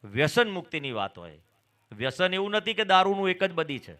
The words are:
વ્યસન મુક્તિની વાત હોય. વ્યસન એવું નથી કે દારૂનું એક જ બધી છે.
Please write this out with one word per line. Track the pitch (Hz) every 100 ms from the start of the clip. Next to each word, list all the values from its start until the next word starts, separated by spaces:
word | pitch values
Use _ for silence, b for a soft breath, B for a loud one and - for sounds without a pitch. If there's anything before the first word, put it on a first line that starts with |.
વ્યસન | 107 107 151 240 233
મુક્તિની | 185 170 160 139 113
વાત | 98 -
હોય. | 87 76 _ _ _ _ _
વ્યસન | 104 131 131 185
એવું | 185 202 208
નથી | 208 208
કે |
દારૂનું | 202 190 190 196 190
એક | 180
જ | 190
બધી | 170 156 131 -
છે. | 78